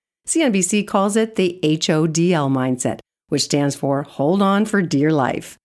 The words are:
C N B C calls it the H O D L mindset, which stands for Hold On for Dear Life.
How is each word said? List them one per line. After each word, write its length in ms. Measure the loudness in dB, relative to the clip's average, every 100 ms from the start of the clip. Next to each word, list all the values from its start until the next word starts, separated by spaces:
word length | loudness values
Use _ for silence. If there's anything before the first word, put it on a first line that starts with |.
| _ _
C 160 | -4 0
N 120 | 2
B 100 | 2
C 220 | 0 0
calls 320 | 0 0 0 0
it 180 | 0
the 240 | 0 -2 0
H 260 | 0 0 0
O 160 | 0 0
D 260 | 2 2
L 160 | 2 2
mindset, 520 | 0 0 -2 -2 -6 -10 _ _
which 160 | -4
stands 320 | 0 0 0
for 300 | -2 -2 -2
Hold 360 | -4 -2 0 2
On 240 | 2 2
for 180 | 0 0
Dear 280 | 0 0 2
Life. 460 | 2 0 -4 -10 -18